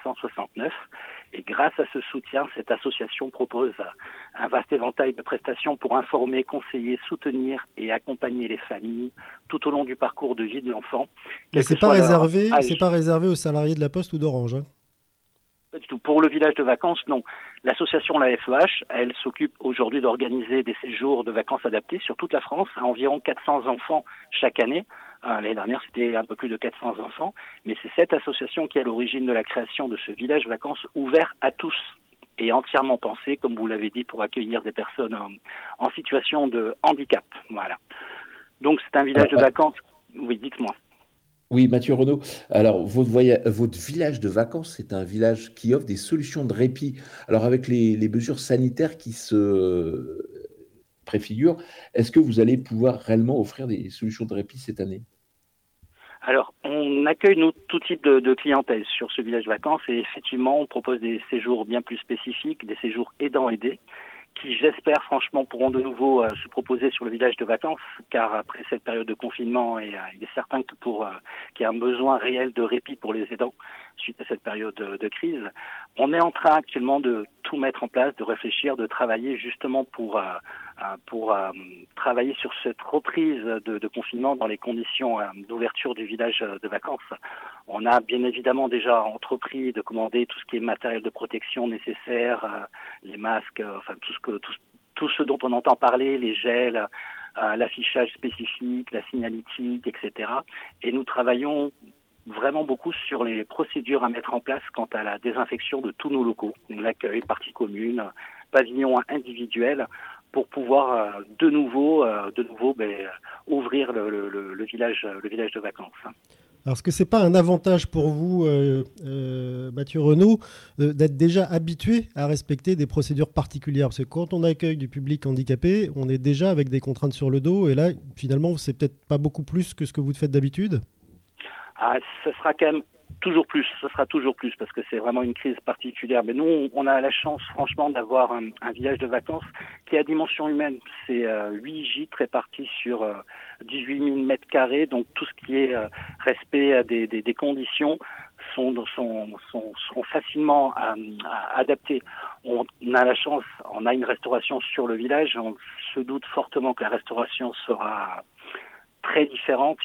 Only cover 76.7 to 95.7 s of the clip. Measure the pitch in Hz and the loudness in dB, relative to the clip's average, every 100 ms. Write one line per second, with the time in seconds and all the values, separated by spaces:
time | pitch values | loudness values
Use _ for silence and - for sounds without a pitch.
76.7 | 131 127 139 127 113 104 _ - 147 135 | -2 0 2 2 0 -4 _ -8 -2 -2
77.7 | - - 131 135 - 110 - 117 - 143 | -2 -2 0 0 0 -4 -4 -2 -2 -2
78.7 | 127 110 - 123 113 127 123 120 - 135 | -2 -4 -2 0 0 -2 -6 -6 -6 -2
79.7 | 131 131 - 113 104 92 87 - - - | -2 -2 -6 -4 -2 -2 -8 -12 -18 -16
80.7 | - 98 95 - 117 110 101 95 92 90 | -10 -10 -10 -10 -4 0 0 0 -6 -16
81.7 | 90 - - 123 123 127 135 127 - 127 | -20 -16 -4 0 2 0 -2 -6 -6 -6
82.7 | - - 151 - 165 160 135 110 113 110 | -8 -2 -2 -2 0 0 0 -4 -6 -6
83.7 | 107 107 120 - 120 135 131 113 104 123 | -6 -6 -8 -8 -2 -2 0 -2 -4 -6
84.7 | 117 113 - 131 110 101 95 98 117 113 | -6 -4 -2 -2 -2 -4 -8 -10 -4 -4
85.7 | - 135 113 107 110 117 107 107 98 104 | -2 -6 -6 -8 -4 -2 -2 -4 -8 -6
86.7 | 101 - - - - - - - - - | -6 -6 -10 -10 -14 -14 -16 -18 -20 -10
87.7 | 104 117 120 117 123 123 123 123 131 131 | -4 4 4 4 -2 0 0 0 2 2
88.7 | 120 117 117 110 110 - 127 - 135 131 | 0 4 4 2 -4 -6 -6 -6 -6 -4
89.7 | 117 - 113 110 120 120 - - 117 113 | -4 -6 -4 -2 0 -2 -4 -8 -4 -4
90.7 | 107 123 117 110 - 113 110 - - 120 | -4 -4 -4 -6 -8 -8 -8 -8 -4 -4
91.7 | 110 - 110 - 120 120 117 110 98 98 | -4 -8 -10 -4 0 0 -2 -4 -8 -12
92.7 | - - - 95 101 110 113 - - 104 | -16 -18 -18 -16 -8 -2 -2 -4 -10 -10
93.7 | 98 - 101 - - - 104 - - _ | -10 -12 -14 -12 -10 -6 -8 -8 -16 _
94.7 | _ _ - 151 - 139 135 127 123 143 | _ _ -6 -4 -2 -2 0 0 2 2